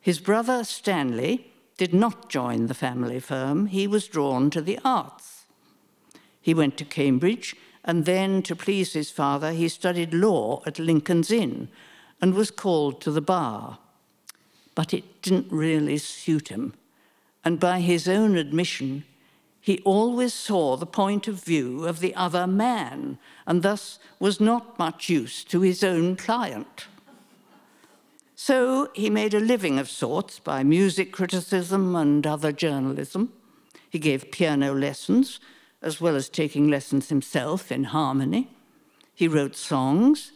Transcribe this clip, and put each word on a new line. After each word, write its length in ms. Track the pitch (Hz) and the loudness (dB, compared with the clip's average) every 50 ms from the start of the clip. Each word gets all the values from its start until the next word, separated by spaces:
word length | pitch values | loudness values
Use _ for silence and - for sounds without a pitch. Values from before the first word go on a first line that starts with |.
His 180 | _ - 175 165 | _ 0 -2 0
brother 440 | 180 - 202 220 233 233 254 247 226 | 0 0 2 2 2 2 0 0 0
Stanley 880 | - - - - 208 196 165 143 127 120 113 127 156 233 247 - - _ _ _ _ _ - | -4 -8 -6 -2 0 0 0 0 -2 -2 -2 0 -2 -2 -2 -4 -12 _ _ _ _ _ -2
did 160 | 185 175 165 | -2 2 4
not 360 | 185 220 233 - - - - | 4 4 4 0 -6 -14 -8
join 380 | - 139 127 123 117 113 113 113 | -6 -4 -4 -2 -2 -2 -2 -2
the 60 | 131 | -2
family 460 | - - 131 123 127 123 120 123 127 | -4 -4 -4 -4 -4 -4 -4 -4 -6
firm. 480 | 127 - 143 131 131 135 143 170 202 208 | -6 -6 -6 -4 -2 0 0 0 0 0
He 180 | 185 196 196 | 0 0 0
was 220 | 202 208 214 202 - | 2 0 0 -2 -2
drawn 420 | - 160 143 139 131 127 135 147 | -2 -2 0 0 2 2 2 2
to 120 | 147 175 | 2 0
the 180 | 151 175 196 - - | -4 -4 -6 -2 0
arts. 640 | 262 254 202 123 135 - - - - - - - _ _ _ _ _ _ _ _ _ _ _ _ _ _ - _ _ _ _ | 0 0 0 -2 -6 -14 -20 -20 -20 -20 -20 -20 _ _ _ _ _ _ _ _ _ _ _ _ _ _ -20 _ _ _ _
He 120 | _ - 165 | _ 0 2
went 240 | 160 156 139 135 - | 4 2 0 0 -4
to 80 | 156 | -12
Cambridge, 720 | - - - 143 143 131 127 151 180 226 233 - - - - - - _ _ _ | -10 -4 0 2 2 2 4 2 2 0 0 -6 -12 -14 -14 -20 -20 _ _ _
and 220 | - 165 170 151 | -2 0 0 2
then, 360 | 175 180 185 190 190 190 190 - | 2 2 0 2 2 0 0 0
to 120 | - 185 | -2 -6
please 380 | 175 - - 202 196 185 170 - | -6 -2 -2 0 0 -2 -2 -2
his 180 | 156 151 - | -6 -6 -6
father, 400 | - - 151 143 143 143 156 156 | -4 -2 0 0 0 0 -2 -4
he 180 | 165 165 170 165 | -2 0 -2 -2
studied 440 | - - - 180 175 175 170 165 156 | -2 -2 -2 -2 0 0 -2 0 0
law 500 | 170 190 220 190 147 107 107 131 131 - | 2 4 4 4 2 0 0 -4 -4 -6
at 140 | - 143 - | -8 -6 -4
Lincoln's 520 | 165 165 165 151 151 - 180 170 165 - | 0 2 2 2 2 2 2 2 2 2
Inn 380 | 220 233 202 127 - - - - - - - - - - - _ _ _ | 0 0 0 -2 -4 -6 -10 -12 -16 -20 -20 -20 -20 -20 -20 _ _ _
and 120 | - 185 180 | 2 2 4
was 160 | 196 220 208 | 2 0 0
called 520 | - - - 202 175 156 147 143 135 - | -2 -4 -2 0 2 2 2 0 -2 -4
to 100 | - 160 | -4 -2
the 100 | 151 160 | -2 0
bar. 560 | 151 151 185 180 156 120 110 104 107 123 117 - _ _ _ _ _ _ _ _ _ - - _ _ _ _ _ _ _ _ | 0 0 0 0 0 -2 -6 -8 -10 -12 -16 -18 _ _ _ _ _ _ _ _ _ -20 -20 _ _ _ _ _ _ _ _
But 200 | - 160 - - | -4 -2 -2 -2
it 280 | 185 - - - _ | -6 -6 -10 -20 _
didn't 300 | - 190 190 180 - - | 0 2 2 2 2 -2
really 480 | - 156 156 160 160 156 151 147 147 147 | -2 0 0 2 2 2 2 2 0 -2
suit 480 | - - - - - - 160 151 147 - | -4 -8 -14 -8 -2 0 0 0 -2 -6
him, 260 | - 101 262 131 - _ _ _ _ _ _ _ _ _ _ _ _ _ _ | -8 -8 -8 -8 -10 _ _ _ _ _ _ _ _ _ _ _ _ _ _
and 160 | 165 175 147 | -2 0 2
by 220 | 185 175 180 185 | 2 2 2 2
his 260 | 175 175 175 170 170 180 | 2 2 2 2 2 2
own 300 | 185 202 220 214 196 170 | 2 4 4 4 4 2
admission, 680 | 151 143 147 160 180 165 - - 139 135 131 143 147 _ _ _ _ _ _ _ _ _ _ _ | 2 0 0 0 0 0 -2 -4 -6 -6 -6 -6 -10 _ _ _ _ _ _ _ _ _ _ _
he 220 | _ - 196 - - | _ -2 -2 0 2
always 500 | 196 190 202 220 240 247 240 254 247 - | 2 4 4 4 2 2 0 0 -2 -2
saw 440 | - - - 208 185 160 139 127 131 | -6 -6 -2 0 2 2 2 0 -2
the 80 | 170 | -4
point 420 | 165 - - 196 196 208 202 - 220 | -6 -2 -2 0 0 0 -2 -4 -4
of 160 | 208 185 - | -8 -8 -2
view 420 | 170 170 151 131 123 127 139 165 | 0 0 0 0 -2 -6 -6 -6
of 140 | 170 175 160 | -6 -4 -2
the 160 | 180 180 - | -4 -4 -2
other 320 | - 185 180 160 180 175 185 | -2 -2 0 0 0 0 2
man, 720 | 190 196 220 247 247 214 143 120 131 139 - 139 139 - _ - - - - | 2 2 2 2 0 -2 -4 -6 -8 -8 -8 -8 -10 -12 _ -20 -20 -16 -4
and 180 | - 165 175 165 | 0 0 2 2
thus 360 | 196 208 202 - - - - - - - _ | 2 0 0 -6 -14 -18 -20 -20 -20 -10 _
was 200 | 185 196 196 - | 0 0 2 4
not 400 | 214 220 233 240 226 - - - | 4 4 2 2 -2 -8 -6 -4
much 300 | 175 160 160 - - - | -4 -4 -4 -6 -4 0
use 340 | 175 147 117 - - - - | 0 0 0 -4 -10 -14 -10
to 180 | - - 175 | -2 0 2
his 220 | 190 185 180 180 208 | 4 4 4 4 2
own 320 | 190 180 165 165 180 185 | 2 2 2 0 0 -2
client. 720 | 185 - - 220 240 240 170 131 107 127 - _ - - - - - _ _ - - _ _ _ _ _ _ _ _ _ _ _ _ _ _ _ _ _ _ _ _ _ _ _ | -4 -2 -2 -2 -2 -2 -4 -6 -8 -12 -12 _ -20 -20 -20 -20 -20 _ _ -20 -20 _ _ _ _ _ _ _ _ _ _ _ _ _ _ _ _ _ _ _ _ _ _ _
So 540 | - - - 277 262 247 254 262 269 285 - - | -10 0 2 4 4 4 2 2 0 -2 -4 -4
he 160 | - 208 214 | -4 -2 0
made 240 | 208 214 214 214 202 | 0 2 0 2 0
a 60 | 208 | 2
living 400 | 214 226 254 233 196 170 139 135 | 2 2 2 2 2 0 0 0
of 100 | 139 127 | -2 -4
sorts 500 | - - - 117 139 175 196 - - - | -6 -6 -4 -2 -2 -2 -4 -6 -12 -12
by 240 | _ 165 151 135 135 | _ -6 -4 0 4
music 480 | 139 156 175 196 196 170 190 185 185 | 4 6 6 6 4 2 0 -4 -4
criticism 840 | - - 190 175 - 185 170 - 202 185 175 170 190 196 190 180 180 | -4 -4 -4 -2 -2 -4 -2 0 -2 -2 0 0 0 0 0 2 0
and 320 | 170 156 143 143 147 143 151 | 2 2 4 4 4 2 0
other 240 | 151 151 147 156 | -2 0 -2 -2
journalism. 840 | 147 143 165 160 143 139 131 135 135 143 143 139 - 185 220 254 - _ _ _ _ _ _ _ _ - _ _ | -2 0 -2 -2 0 0 -2 -2 -2 -4 -6 -6 -2 -4 -4 -4 -4 _ _ _ _ _ _ _ _ -20 _ _
He 80 | - 160 | -8 -2
gave 340 | 151 156 139 135 - - | 0 0 0 0 -4 -8
piano 420 | - - 175 160 151 139 139 139 139 | -2 0 0 2 2 2 2 0 0
lessons, 680 | 139 135 143 135 - - - 185 240 269 - - - - - - - _ _ _ _ | 0 -2 -2 -4 -8 -2 2 2 2 2 2 -2 -16 -20 -20 -20 -20 _ _ _ _
as 200 | - 160 151 - | -8 -8 -6 -2
well 140 | 165 170 156 | 0 0 0
as 140 | 135 131 - | 0 -2 -4
taking 380 | - - 156 147 - 143 147 151 | -2 -2 -2 -2 2 2 4 4
lessons 420 | 147 139 135 - - 139 135 - | 4 2 0 0 -2 -2 0 0
himself 640 | 156 139 135 - - 151 123 151 160 190 - - | -2 -2 -2 0 -4 -2 -2 -2 -4 -4 -4 -6
in 140 | - 127 139 | -4 -4 -4
harmony. 640 | 135 - 156 156 135 131 139 135 139 170 220 262 - - _ _ _ _ _ _ _ _ _ _ _ _ | -2 0 0 0 0 0 0 0 0 0 -2 -2 -4 -10 _ _ _ _ _ _ _ _ _ _ _ _
He 140 | - 170 165 | -2 0 2
wrote 280 | 156 151 143 139 - | 2 2 0 0 -6
songs. 760 | - - - 160 135 131 135 139 180 226 269 302 294 - - - | -10 -6 -2 -2 0 2 2 2 4 6 6 4 4 0 -14 -20